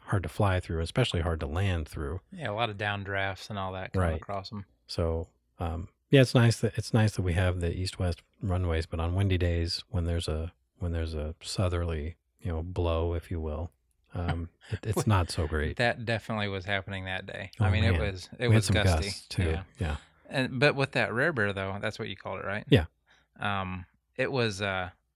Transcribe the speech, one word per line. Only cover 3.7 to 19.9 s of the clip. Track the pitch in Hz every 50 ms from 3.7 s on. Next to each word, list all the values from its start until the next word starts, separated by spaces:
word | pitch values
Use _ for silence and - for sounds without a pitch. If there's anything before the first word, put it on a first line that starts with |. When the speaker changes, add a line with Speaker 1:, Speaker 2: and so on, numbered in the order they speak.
| 95
Speaker 2:
that | 92 92 - -
coming | 95 92 85
Speaker 1:
Right. | 80 78
Speaker 2:
across | - - 101 98 98 -
'em. | - 104 95 - _ _ _ -
Speaker 1:
So, | - - 87 82 82 82 82 - _ _ _ _ _ -
um, | 90 82 82 85 87 - _ _ _ -
yeah, | - 139
it's | 131 120 -
nice | 131 117 117 110 -
that, | - 110 - -
it's | 107 - -
nice | 117 110 107 -
that | - 92
we | 90 85
have | 87 92 90 90 92
the | 87 85 87
east-west | 87 92 92 - - 92 87 85 - - _ _ _
runways, | - 101 90 92 92 87 82 80 80
but | - - 85
on | 80 85 90
windy | 95 101 98 92 90
days, | 87 87 85 85 85 85 - - - _
when | - 90 85
there's | 85 85 85 82 -
a, | 78 78 82 85 - _ _ _ _ -
when | 92 87 85
there's | 85 82 80 80
a | 76 73 78 80 -
southerly, | - - - - 101 90 87 85 87 85 82 78 73 80 82 _ _ _ _ _
you | - 95
know, | 82 80 80
blow, | 90 90 90 90 85 82 82 82 85 85
if | 85 - -
you | 92 82
will, | 78 78 73 73 78 80 - _ _ _ _ _ _ _ -
um, | 92 87 90 95 85 85 85 _ _
Speaker 2:
<laughs> | - -
Speaker 1:
it, | - - -
it's | 110 107 -
Speaker 2:
Wait, | - 113
Speaker 1:
not | 107 95 90 -
so | - - 85 76
great. | 78 78 73 76 73 -
Speaker 2:
that | 120 120 110 - 117
definitely | 104 117 104 - - 113 107 104 101
was | 98 98 90
happening | 98 101 98 95 - 98 95 92
that | 92 92 92 95
day. | 98 - - 98 101 - -
Speaker 1:
Oh, | 104
Speaker 2:
I | 95
mean, | 95 90 92
Speaker 1:
man. | 92 92
Speaker 2:
it | 85 107 101
was, | 95 92 - - - -
it | 123 120
Speaker 1:
We | 110
had | 110
Speaker 2:
was | 101
Speaker 1:
some | - 101
Speaker 2:
gusty. | 107 101 95 87 80 92
Speaker 1:
gusts, | 101 98 - - -
too. | - - 92
Speaker 2:
Yeah. | 80 80 85 92 - - -
Speaker 1:
Yeah. | 98 80